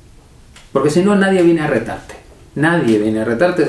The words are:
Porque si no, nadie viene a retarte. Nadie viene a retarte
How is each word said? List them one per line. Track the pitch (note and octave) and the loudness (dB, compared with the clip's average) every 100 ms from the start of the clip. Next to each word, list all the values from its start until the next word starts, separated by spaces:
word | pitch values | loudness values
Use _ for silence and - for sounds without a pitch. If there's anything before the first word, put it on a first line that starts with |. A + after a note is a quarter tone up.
| - - - - - - - | -20 -20 -20 -20 -20 -20 -8
Porque | - D3 | -2 0
si | E3 | 2
no, | G3 | 2
nadie | G3+ F#3+ F#3+ | 2 2 2
viene | E3+ E3 | 4 2
a | D3 | 0
retarte. | A2+ A#2 - - - - - - C#3 | -4 -4 -10 -14 -20 -20 -20 -16 -4
Nadie | D#3+ E3+ B2 G#2+ | -2 0 0 0
viene | A2 A2 | 0 -2
a | |
retarte | A2+ A2+ F3 F3+ | -2 -2 0 0